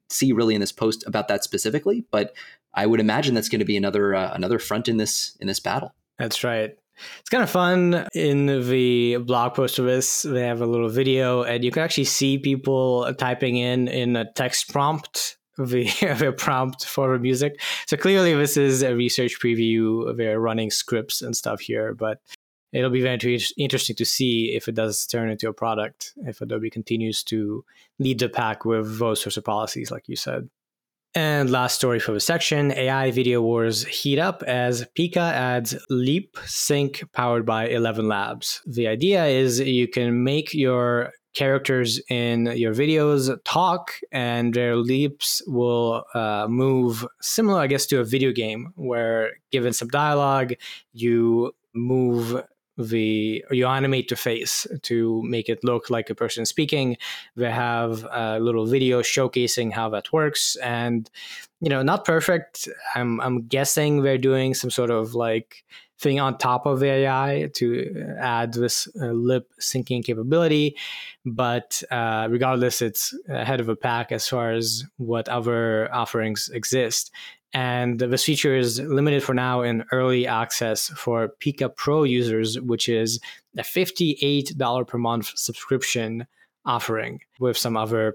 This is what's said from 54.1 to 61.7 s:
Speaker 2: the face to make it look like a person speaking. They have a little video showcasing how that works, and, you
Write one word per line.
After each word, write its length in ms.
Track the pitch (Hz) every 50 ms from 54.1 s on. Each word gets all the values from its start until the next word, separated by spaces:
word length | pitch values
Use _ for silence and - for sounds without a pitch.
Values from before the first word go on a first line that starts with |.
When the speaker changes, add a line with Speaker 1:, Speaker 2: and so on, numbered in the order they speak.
Speaker 2:
the 60 | 120
face 500 | - - 123 113 113 135 - - - - - 214 139
to 400 | - - 120 117 113 113 113 113
make 260 | 117 120 123 113 107 -
it 160 | 113 - -
look 240 | 127 120 117 - -
like 220 | 120 117 110 -
a 40 | 107
person 300 | - 117 110 - 117 113
speaking. 540 | - - - 156 139 160 147 135 127 120 - - - - - - - -
They 160 | 117 123 117
have 560 | 113 120 123 120 117 117 117 117 113 110 113 113
a 260 | 120 120 113 110 110 110
little 280 | 113 120 117 113 110
video 340 | 113 127 135 131 127 123 123
showcasing 720 | 117 - - 139 131 120 - 127 123 113 - 123 120 110
how 160 | 101 113 113 110
that 220 | 107 101 - -
works, 440 | - 156 151 151 147 - - - -
and, 520 | - 131 120 120 117 120 120 120 113 110 - - - - - - - - - _ -
you 80 | 170 160